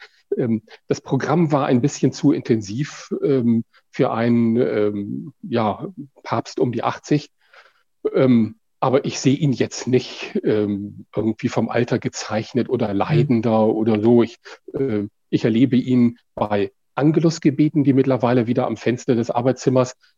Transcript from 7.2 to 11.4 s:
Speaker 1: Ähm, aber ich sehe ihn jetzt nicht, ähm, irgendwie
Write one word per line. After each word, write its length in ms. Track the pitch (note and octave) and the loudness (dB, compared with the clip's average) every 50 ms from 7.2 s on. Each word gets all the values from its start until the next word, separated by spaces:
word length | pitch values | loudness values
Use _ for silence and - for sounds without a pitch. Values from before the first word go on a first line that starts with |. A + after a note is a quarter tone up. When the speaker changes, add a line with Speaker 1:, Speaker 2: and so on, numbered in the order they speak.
| - - _ _ _ _ _ - - _ _ _ _ _ _ _ - A4 - | -2 -4 _ _ _ _ _ -20 -20 _ _ _ _ _ _ _ -6 -2 0
Speaker 1:
Ähm, 420 | - C3+ B2+ A#2+ A#2 G#2+ G#2+ - _ _ _ _ - | 2 4 6 6 4 4 0 -4 _ _ _ _ -4
aber 240 | - C3 B2 C#3+ - | -2 0 0 0 0
ich 160 | - - - | -2 -6 -2
sehe 160 | - C#3 C3 | 0 0 2
ihn 160 | - D#3+ C#3 | 2 2 0
jetzt 360 | A#2+ - A2+ A2+ - - - A#2+ | 0 0 -2 -4 -4 -8 -4 0
nicht, 520 | B2+ B2 - - - - - - - A3 - | 0 0 0 -2 -12 -14 -12 -8 -6 -4 -2
ähm, 600 | D3+ A2 G#2+ G#2 G2+ G#2 G2 G2+ G2+ G2+ G2+ - _ - | 0 0 0 0 0 -2 -4 -6 -10 -14 -16 -18 _ -6
irgendwie 360 | - A2 A2 A2 - | -4 -2 -2 -2 -2